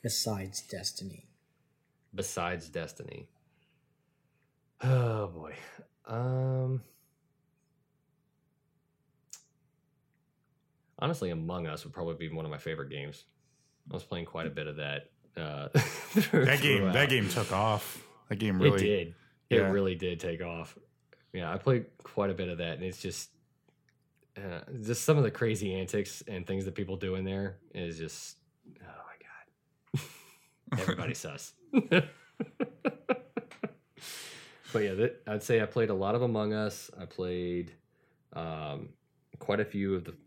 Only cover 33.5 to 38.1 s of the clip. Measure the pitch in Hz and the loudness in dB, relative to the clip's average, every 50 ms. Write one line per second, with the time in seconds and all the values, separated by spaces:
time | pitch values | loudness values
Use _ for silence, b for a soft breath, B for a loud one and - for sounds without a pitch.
33.5 | - - - - - - _ _ _ B B B B B B B B B B B | -10 -10 -10 -10 -10 -12 _ _ _ B B B B B B B B B B B
34.5 | B B B - - 113 104 101 92 95 113 131 - - - - 107 104 - - | B B B -2 0 2 2 2 2 2 2 2 0 -2 -6 -4 -4 -2 2 4
35.5 | 123 113 107 98 - 123 113 104 101 95 98 98 107 120 127 120 113 107 104 104 | 4 4 4 4 2 2 2 4 2 2 2 2 2 2 2 2 2 2 2 2
36.5 | 107 107 107 104 101 - - - - - 92 - - - 92 90 90 90 87 87 | 2 0 0 -2 -2 -6 -10 -14 -14 -14 -14 -12 -8 -4 -4 -2 -2 -2 -2 -2
37.5 | 87 87 85 82 - - _ _ _ _ _ _ | -2 -2 -4 -4 -8 -18 _ _ _ _ _ _